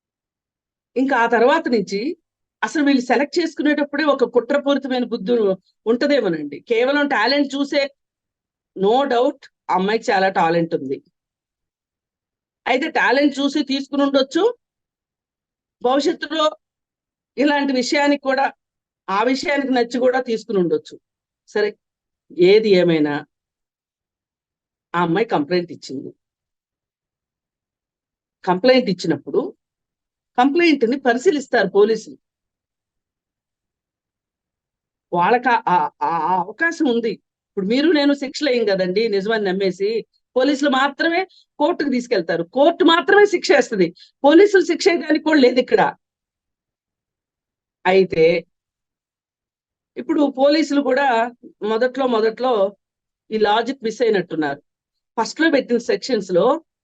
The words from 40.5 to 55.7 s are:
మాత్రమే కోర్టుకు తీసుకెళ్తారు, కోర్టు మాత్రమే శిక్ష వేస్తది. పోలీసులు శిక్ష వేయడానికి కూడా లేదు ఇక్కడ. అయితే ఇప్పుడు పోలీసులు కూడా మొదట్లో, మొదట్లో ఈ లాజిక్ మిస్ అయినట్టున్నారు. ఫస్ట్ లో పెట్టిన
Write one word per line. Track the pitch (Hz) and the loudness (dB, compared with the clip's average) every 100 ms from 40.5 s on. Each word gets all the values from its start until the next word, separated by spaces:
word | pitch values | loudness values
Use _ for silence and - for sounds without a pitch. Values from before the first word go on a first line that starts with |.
| 277 285 | 0 0
మాత్రమే | 262 277 277 330 339 381 _ _ - | 0 -2 -2 -2 -2 -4 _ _ -4
కోర్టుకు | 294 - 285 | -2 -2 -2
తీసుకెళ్తారు, | 247 - 196 170 170 | -4 -2 -4 -2 -4
కోర్టు | 170 254 320 339 | -4 0 2 4
మాత్రమే | 330 339 339 403 403 | 2 2 4 4 4
శిక్ష | 349 - | 2 2
వేస్తది. | 269 - 196 170 - - _ | 2 2 0 -2 -4 -20 _
పోలీసులు | 285 330 415 392 | 6 8 8 4
శిక్ష | 330 320 349 | 2 0 0
వేయడానికి | 339 311 311 | 0 0 -2
కూడా | 311 311 | 2 4
లేదు | 254 254 | 4 2
ఇక్కడ. | 247 202 151 - _ _ _ _ _ _ _ _ _ _ _ _ _ _ _ _ _ _ 185 | 0 0 -2 -4 _ _ _ _ _ _ _ _ _ _ _ _ _ _ _ _ _ _ 2
అయితే | 190 180 165 160 170 - _ _ _ _ _ _ _ _ _ _ _ _ _ _ - | 2 2 4 2 2 -4 _ _ _ _ _ _ _ _ _ _ _ _ _ _ -10
ఇప్పుడు | 254 311 285 262 | -4 0 0 2
పోలీసులు | 277 320 285 277 | 2 2 0 0
కూడా | 262 262 277 226 240 - | 0 0 0 0 -2 -8
మొదట్లో, | - - 208 220 254 262 262 | -20 -10 -4 -2 -2 -2 -2
మొదట్లో | 220 220 220 254 220 190 - _ _ _ _ - | 0 -2 -2 -2 0 0 -4 _ _ _ _ -8
ఈ | 220 | -2
లాజిక్ | 214 220 226 277 | 0 0 -2 -6
మిస్ | 220 214 | -6 -2
అయినట్టున్నారు. | 226 196 - 160 147 143 _ _ _ _ _ - | 0 0 -2 -4 -6 -6 _ _ _ _ _ -6
ఫస్ట్ | 220 - | -6 -2
లో | 320 | 0
పెట్టిన | 269 208 | 0 0